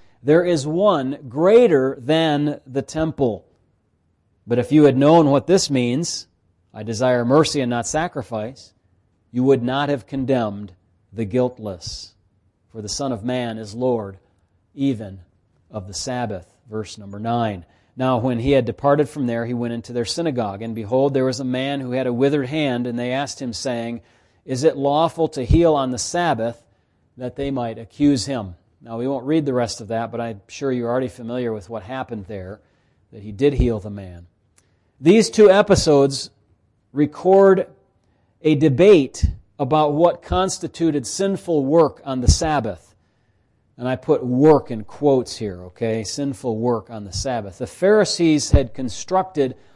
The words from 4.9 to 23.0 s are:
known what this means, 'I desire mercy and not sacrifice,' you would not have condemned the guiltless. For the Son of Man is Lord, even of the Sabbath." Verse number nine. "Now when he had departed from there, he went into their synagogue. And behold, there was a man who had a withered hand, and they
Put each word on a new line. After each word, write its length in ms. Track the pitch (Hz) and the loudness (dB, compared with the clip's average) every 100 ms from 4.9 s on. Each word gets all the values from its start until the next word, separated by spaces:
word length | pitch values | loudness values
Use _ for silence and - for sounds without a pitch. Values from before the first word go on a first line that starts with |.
| 127 | 6
known 340 | 143 165 147 | 6 6 6
what 180 | 139 - | 2 2
this 220 | 185 - | 0 2
means, 580 | 135 120 131 170 - - _ _ _ _ | -2 -2 -2 -4 -10 -14 _ _ _ _
'I 120 | - | -14
desire 400 | 110 107 127 123 | -8 -2 0 2
mercy 360 | 120 143 156 147 | 4 4 4 0
and 100 | 123 | -2
not 180 | 120 117 | -4 -4
sacrifice,' 880 | 151 175 143 - 113 110 135 - _ _ _ _ _ _ | -4 -4 -8 -8 -8 -8 -12 -20 _ _ _ _ _ _
you 100 | 120 | -2
would 200 | 131 131 | 2 2
not 260 | 120 135 143 | 2 -4 -2
have 180 | 139 - | -4 -6
condemned 680 | 135 127 131 110 101 98 - _ _ _ | -6 -2 0 -2 -6 -14 -20 _ _ _
the 120 | 101 | -10
guiltless. 880 | 107 127 123 127 107 90 - - - _ _ _ _ _ _ | -4 0 -2 -4 -12 -12 -14 -16 -18 _ _ _ _ _ _
For 120 | 113 | -14
the 80 | 104 | -10
Son 220 | - 139 | -6 -6
of 140 | 113 | -6
Man 340 | 117 127 120 110 | -4 -4 -4 -8
is 160 | 107 | -12
Lord, 440 | 113 127 117 101 98 _ _ _ _ _ | -4 -2 -2 -6 -14 _ _ _ _ _
even 460 | 147 139 113 104 95 - _ _ _ _ | -4 -4 -4 -8 -16 -20 _ _ _ _
of 160 | 110 95 | -12 -12
the 80 | |
Sabbath." 640 | 92 135 123 120 104 - _ 113 | -12 -8 -6 -6 -8 -14 _ -12
Verse 300 | 107 104 - | -10 -10 -14
number 200 | 101 101 | -16 -8
nine. 460 | 113 120 113 95 85 _ _ - | -4 -2 -2 -6 -12 _ _ -4
"Now 220 | 131 123 | 0 0
when 200 | 123 120 | 0 -2
he 140 | 127 | 2
had 120 | 135 | 2
departed 440 | 117 - 143 143 147 | 2 0 2 2 0
from 180 | 151 123 | -2 -4
there, 180 | 117 | -2
he 100 | 117 | -4
went 200 | 120 120 | -4 -6
into 180 | 117 113 | -6 -8
their 120 | 120 | -6
synagogue. 580 | 113 - 170 123 107 98 | -4 -4 -4 -2 -4 -6
And 120 | 113 | -8
behold, 400 | 113 101 131 143 | -8 -2 0 2
there 100 | 135 | 2
was 160 | 131 120 | 0 -2
a 40 | |
man 360 | 127 127 135 143 | -4 -4 -4 -6
who 120 | 127 | -6
had 140 | 127 127 | -4 -2
a 60 | |
withered 360 | 120 139 147 127 | 0 2 0 -2
hand, 380 | 156 143 120 123 | -2 -2 -2 -4
and 120 | |
they 140 | 120 | -4